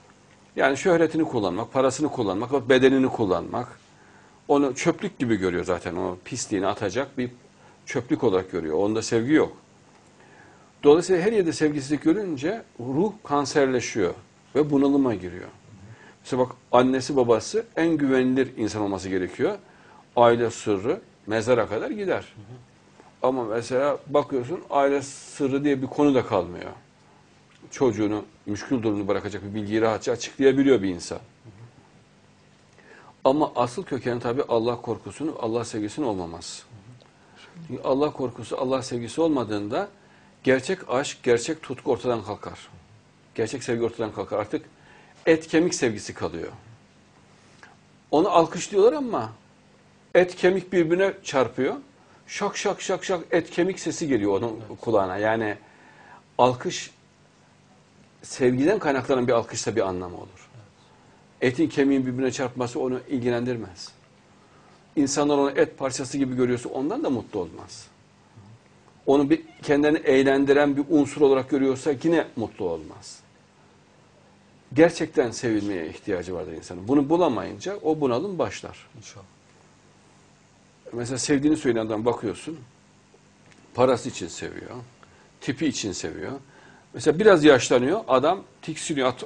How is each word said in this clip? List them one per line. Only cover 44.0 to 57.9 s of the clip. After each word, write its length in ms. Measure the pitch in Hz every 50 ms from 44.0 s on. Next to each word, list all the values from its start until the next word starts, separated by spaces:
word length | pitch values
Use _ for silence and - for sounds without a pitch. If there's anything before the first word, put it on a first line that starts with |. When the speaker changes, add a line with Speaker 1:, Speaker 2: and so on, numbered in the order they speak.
| 113 107
Speaker 1:
kalkar. 260 | - 107 98 - 101 101
Artık 280 | 104 - - 151 - - - - - - - - - - - - -
et 220 | 170 160 156 160 -
kemik 260 | - 160 170 180 170
sevgisi 400 | - 139 120 107 101 - - 92
kalıyor. 380 | - 101 82 80 85 80 - - - - - - - _ _ _ _ _ _ _ _ _ _ _ _ _ - - - - - - _ _ _ _ _ _ _
Onu 200 | - 147 180 202
alkışlıyorlar 640 | 175 175 165 156 - 175 - - 208 196 196 240
ama 400 | 302 302 269 240 190 139 113 113 110 - _ _ _ _ _ _ _ _ _ _ _ _ _ _ -
et 220 | 175 180 175 -
kemik 360 | - - 180 190 190 180 -
birbirine 400 | 196 180 165 156 175 180 196 196 - - -
çarpıyor. 500 | - - 135 127 - - - 131 156 233 285 - - _ _ _ _ - _ _
Şak 300 | - - - 202 196 -
şak 260 | - - 202 180 180
şak 220 | - - 185 175 -
şak 200 | - 185 170 156 -
et 200 | - 170 165 -
kemik 300 | - 180 175 185 185 185
sesi 280 | - 220 190 - 170 147
geliyor 300 | 131 110 101 101 98 95
onun 220 | 110 120 110 107 110 107
Speaker 2:
Evet. 120 | 113 -
Speaker 1:
kulağına. 360 | - 120 110 101 95 92 92
Yani 400 | 101 107 110 110 113 110 107 101 - - - - - - - - - - - - - _ _ _ -
alkış, 520 | 123 127 123 123 - 185 170 - - - - _ _ _ _ _ _ _ _ _ _ _ _ _ _ _ _ _ _ _